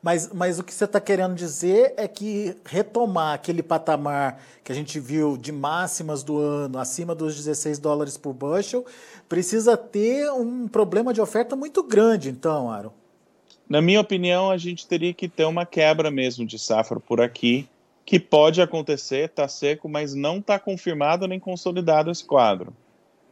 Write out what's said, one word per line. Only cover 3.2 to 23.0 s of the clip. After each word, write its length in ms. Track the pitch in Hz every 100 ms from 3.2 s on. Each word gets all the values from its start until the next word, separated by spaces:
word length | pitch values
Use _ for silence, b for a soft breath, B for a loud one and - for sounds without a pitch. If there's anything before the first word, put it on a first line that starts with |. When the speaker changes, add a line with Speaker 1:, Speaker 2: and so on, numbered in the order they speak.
| 156
Speaker 1:
aquele 280 | 147 - 170
patamar 800 | 160 165 165 147 147 143 139 131 B B
que 80 | -
a 60 |
gente 240 | 135 147 151
viu 380 | 123 156 151 131
de 120 | 131
máximas 760 | 147 139 165 180 - 160 147
do 160 | 143 151
ano, 380 | 147 147 139 127
acima 380 | 127 - 170
dos 200 | 160 156
dezesseis 440 | 147 147 147 156 147
dólares 380 | 151 147 143 135
por 160 | 143
bushel, 520 | 127 143 180 202 247 247 B B B _
precisa 480 | 170 180 220 220 226
ter 520 | - 202 220 269 294
um 360 | 262 233 247 233
problema 460 | 226 196 185 240
de 80 | 220
oferta 340 | 202 214 240
muito 260 | 269 294 381
grande, 460 | 285 220 226 214 135
então, 400 | 127 160 151 123
Aaron? 220 | 107 107 _ _ _ _ _ _ _ _
Speaker 2:
Na 120 | 147
minha 200 | 170 202
opinião, 500 | 208 190 180 180 190
a 60 | 185
gente 280 | 175 175
teria 280 | - 175 175
que 160 | 175 175
ter 160 | -
uma 200 | 160 170
quebra 460 | 175 - 156 160 156
mesmo 340 | 139 127 123
de 140 | 110 110
safra 400 | - 110 110 110
por 220 | _ 117
aqui, 440 | 120 117 120 127 127 _ _ _
que 140 | - 180
pode 420 | - 151 156 165
acontecer, 680 | 170 165 147 143 - 135 156
tá 180 | - 139
seco, 400 | - 143 151 156
mas 260 | 147 147
não 280 | 139 143 185
tá 180 | 202 196
confirmado 680 | 202 190 180 151 147 175 190
nem 100 | 185
consolidado 720 | 185 180 185 180 170 156 156
esse 140 | 170
quadro. 480 | - 139 113 92 - - _ _